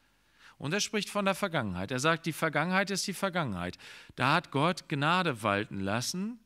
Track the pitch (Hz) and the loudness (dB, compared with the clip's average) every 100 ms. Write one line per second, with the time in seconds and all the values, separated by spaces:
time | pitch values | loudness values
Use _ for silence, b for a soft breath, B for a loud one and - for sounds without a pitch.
0 | b b b b b b 135 196 - 214 | b b b b b b -4 -2 0 -2
1 | 196 202 196 190 202 165 110 90 95 131 | -2 0 0 2 0 0 -2 -2 -2 0
2 | 147 165 165 151 165 151 165 185 196 190 | 2 2 0 -2 0 2 2 2 0 -2
3 | - 185 196 180 143 92 90 - B B | -4 -2 -2 0 -2 -2 -4 -6 B B
4 | B - 127 160 - 139 156 185 - 147 | B 0 2 2 2 2 2 0 -4 0
5 | 147 180 170 120 110 101 107 98 98 110 | 2 2 2 0 2 2 0 -4 0 0
6 | 120 180 208 240 | -2 -4 -6 -8